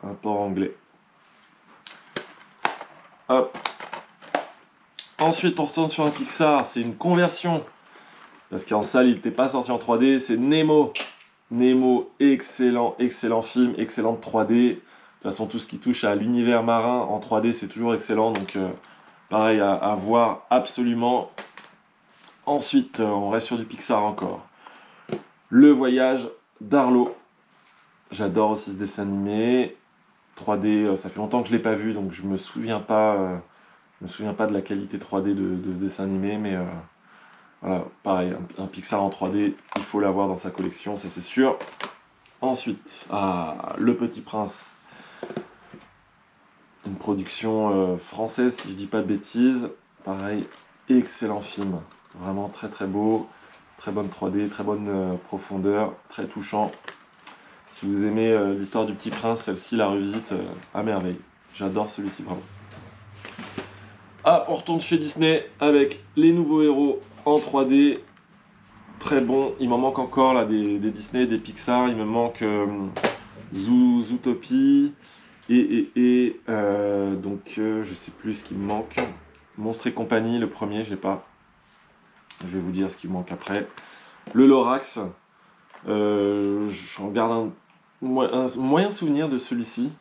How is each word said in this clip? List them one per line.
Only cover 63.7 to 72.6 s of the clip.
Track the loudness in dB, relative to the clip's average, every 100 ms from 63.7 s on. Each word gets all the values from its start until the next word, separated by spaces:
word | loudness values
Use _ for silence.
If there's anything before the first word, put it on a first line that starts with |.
| -18 -20 -20 -20 0
Ah, | 4 4 2
on | -4
retourne | -2 -4
chez | 0 0
Disney | 0 0 2 2 -2 0
avec | 4 6 4 0 -4 4
les | 6
nouveaux | 6 2 4
héros | 4 4 2 0 -8 -6 2
en | 2
trois | 2 0 4
D. | 6 6 2 -8 _ _ _ _ _ _ -20 -20 -12
Très | 0 2
bon. | 4 2 0 -2
Il | 0
m'en | 2
manque | 2 0
encore | -2 4 4
là, | 4 2
des, | 0 0 0
des | -2
Disney, | -6 -6 0 0
des | 0
Pixar. | -6 -10 -2 0 2
Il | 0
me | -2
manque, | 0 -2 -2
euh, | -2 0